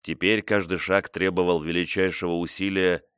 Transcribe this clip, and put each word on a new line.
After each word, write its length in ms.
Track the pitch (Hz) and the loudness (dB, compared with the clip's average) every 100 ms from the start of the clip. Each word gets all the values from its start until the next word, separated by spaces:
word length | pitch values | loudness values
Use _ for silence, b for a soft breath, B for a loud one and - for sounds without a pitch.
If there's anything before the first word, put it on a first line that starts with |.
Теперь 400 | - 80 90 107 | -8 0 2 2
каждый 360 | - 104 85 90 | 2 0 0 -4
шаг 320 | - 98 - | 0 0 0
требовал 520 | - 95 87 90 85 | -2 0 2 2 0
величайшего 720 | 78 85 82 98 95 85 90 | 0 -2 -2 0 -2 -2 -4
усилия 720 | 85 87 - 98 95 92 85 _ | -2 -2 -4 -2 0 0 0 _